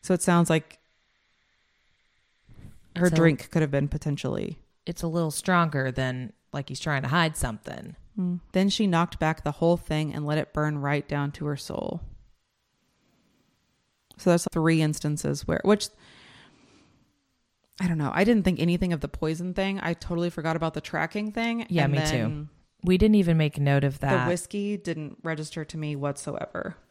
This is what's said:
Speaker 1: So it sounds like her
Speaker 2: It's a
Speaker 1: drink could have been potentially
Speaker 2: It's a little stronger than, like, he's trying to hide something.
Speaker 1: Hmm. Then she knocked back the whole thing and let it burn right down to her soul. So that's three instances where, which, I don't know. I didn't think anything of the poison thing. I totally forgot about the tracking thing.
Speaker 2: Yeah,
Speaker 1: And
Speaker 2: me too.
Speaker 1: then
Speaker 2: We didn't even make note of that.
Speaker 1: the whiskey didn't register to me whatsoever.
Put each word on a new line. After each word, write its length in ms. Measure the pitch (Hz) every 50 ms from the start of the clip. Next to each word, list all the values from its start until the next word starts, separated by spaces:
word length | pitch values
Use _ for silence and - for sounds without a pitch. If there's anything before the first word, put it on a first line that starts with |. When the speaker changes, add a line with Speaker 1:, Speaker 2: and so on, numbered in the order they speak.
Speaker 1:
So 100 | - -
it 80 | 185 175
sounds 300 | - - 175 170 170 -
like 280 | 160 160 - _ - _ _ _ _ _ _ _ _ _ _ _ _ _ _ _ _ _ _ _ _ _ _ _ _ _ _ _ _ _ _ _ _ _ _ _ - - - - - - - _ _
her 120 | 175 175
Speaker 2:
It's 60 | 180 160
a 20 |
Speaker 1:
drink 340 | 160 165 165 147 - - -
could 120 | - 170
have 80 | 156 143
been 180 | 139 143 143 143
potentially 720 | - 151 - 151 143 143 - 135 - - - - 160 - - _ _ _ _
Speaker 2:
It's 160 | - 170 -
a 60 | - 165
little 220 | 160 170 165 156
stronger 640 | 147 - - - 185 175 170 160 147 139 131 131
than, 400 | 123 131 131 127 127 127 127 - - _ _ _
like, 160 | - 139 139 -
he's 120 | 135 -
trying 220 | - 160 147 135
to 60 | 131 123
hide 280 | 143 175 165 160 156
something. 600 | - - 127 107 107 _ - - - - - - - - - _
Speaker 1:
Hmm. 200 | 208 185 180 175 175 - -
Then 160 | - 185 190 202
she 180 | 196 - 220
knocked 320 | 196 170 165 170 170 - -
back 260 | - 156 160 - -
the 80 | 156
whole 240 | 143 - 170 165 175
thing 360 | 175 - - 156 151 156 151
and 140 | - - 151
let 120 | 147 151 156
it 140 | - -
burn 260 | _ 151 151 151 151 147
right 280 | 139 143 147 147 143
down 260 | - 147 143 143 143
to 140 | 147 - 151
her 100 | 147 147
soul. 440 | 143 - - - - - - - - - - - - - _ _ _ _ _ _ _ _ _ _ _ _ _ _ _ _ _ _ _ _ _ _ _ _ _ _ _ _ _ _ _ _ _ _ _ _ _ -
So 140 | - - 185
that's 180 | 175 170 - -
three 320 | - 165 160 165 160 160
instances 640 | 156 151 151 - - 147 151 147 - 143 143 143 -
where, 140 | - 160 - -
which, 240 | 190 214 202 - - _ _ - - - - - - - - - _ _ _ _ _ _ _ _ _ _ _ _ _ _ _ _ _ _ _ _ _ _ _ _ _ _ -
I 80 | 190 175
don't 100 | 170 156
know. 120 | 147 135 -
I 100 | 151 196
didn't 180 | 220 240 214
think 160 | 175 190 180 -
anything 340 | 156 175 175 170 190 180
of 80 | 170 147
the 80 | - -
poison 460 | - - - 156 160 160 175 180 180
thing. 240 | - 190 196 196 196
I 140 | - 165 170
totally 340 | - - - 175 170 175 175
forgot 280 | - - 147 165 160
about 180 | 165 160 160 -
the 60 | -
tracking 500 | - - - 156 156 165 - 208 208 214
thing. 340 | 208 233 226 233 233 233 226 -
Speaker 2:
Yeah, 160 | 180 170 143
Speaker 1:
And 80 | 139
Speaker 2:
me 60 | 143 139
too. 40 | 156
Speaker 1:
then 440 | 156 156 123 110 - 151 147 151 151 _ _ _ _ _ _
Speaker 2:
We 160 | - 175 185 185
didn't 180 | 214 214 214
even 200 | 208 190 170 165
make 220 | 160 156 147 - 147
note 260 | 143 143 139 139 139
of 160 | 139 135 -
that. 240 | - 139 131 127 127
Speaker 1:
the 60 | 170
whiskey 460 | 175 175 - - - 202 202 202 208
didn't 420 | 202 202 - 165 160 151 143 - _
register 420 | - 165 160 151 156 151 - 170 156
to 120 | - - 160
me 160 | 151 151 147
whatsoever. 840 | 139 139 143 139 - - - - - - - - - - - 170 - _ _